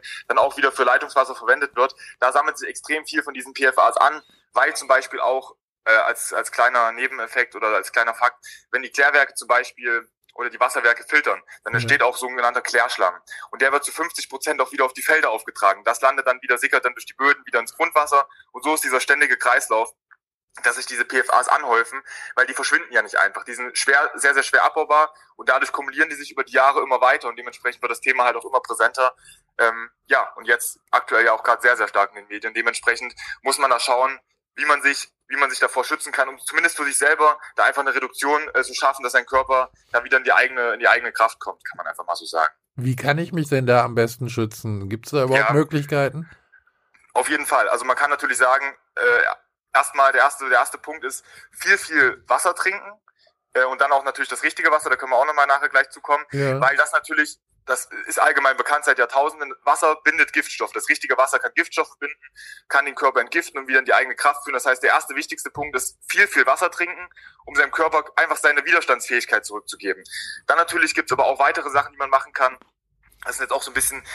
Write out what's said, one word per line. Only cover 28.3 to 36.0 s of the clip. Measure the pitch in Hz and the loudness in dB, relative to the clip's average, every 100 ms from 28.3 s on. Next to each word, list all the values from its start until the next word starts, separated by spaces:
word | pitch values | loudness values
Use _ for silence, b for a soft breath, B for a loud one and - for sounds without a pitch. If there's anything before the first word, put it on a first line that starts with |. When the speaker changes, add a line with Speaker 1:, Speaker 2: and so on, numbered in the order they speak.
| 117 | 0
Speaker 1:
auch | 98 | -2
immer | 131 | -4
präsenter. | 120 110 113 131 127 - b b b - | -4 -2 0 0 -2 -2 b b b 0
Ähm, | 117 113 117 _ - | 0 0 -10 _ -2
ja, | 135 - - | 0 0 -6
und | 113 | -2
jetzt | 120 - - _ | 0 -2 -12 _
aktuell | - - 113 117 | -2 2 2 4
ja | |
auch | 110 | 2
gerade | - 113 | 2 2
sehr, | 123 117 | 4 2
sehr | 104 | 2
stark | 104 101 | 0 0
in | 104 | -2
den | 101 | -14
Medien. | 104 113 | -10 -8
Dementsprechend | 113 117 - 120 117 123 - B B | -4 -4 -2 -2 -2 -4 -14 B B
muss | - - | -4 0
man | 135 | 2
da | 117 | 2
schauen, | - 123 131 135 _ _ _ - | 2 2 2 -2 _ _ _ -4
wie | 147 | 0
man | 143 | 2
sich, | 139 139 - _ - | 0 -2 -6 _ -8
wie | 135 | -2
man | 139 | -2
sich | - | 0
davor | 127 131 | -2 0
schützen | 123 151 | -4 -4